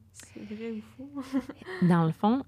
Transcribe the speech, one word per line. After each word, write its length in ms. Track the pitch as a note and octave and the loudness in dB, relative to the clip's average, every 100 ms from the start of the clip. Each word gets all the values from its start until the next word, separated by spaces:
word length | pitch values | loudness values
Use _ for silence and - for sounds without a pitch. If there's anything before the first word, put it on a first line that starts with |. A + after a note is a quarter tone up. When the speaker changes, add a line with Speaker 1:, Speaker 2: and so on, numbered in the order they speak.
| - | -18
Speaker 1:
c'est 420 | - - - G#3 | -20 -20 -16 -12
vrai 160 | G#3+ A3+ | -10 -8
ou 100 | A3 G#3+ - | -10 -12 -16
faux ? 260 | C4+ C#4+ C4+ C4 B3+ - - - | -14 -12 -4 -4 -4 -8 -12 2
<laughs> 0 | F3 | 4
Speaker 2:
Dans 160 | F3 | 6
le 80 | E3 | 4
fond, 320 | E3 G#3 B3+ | 2 2 2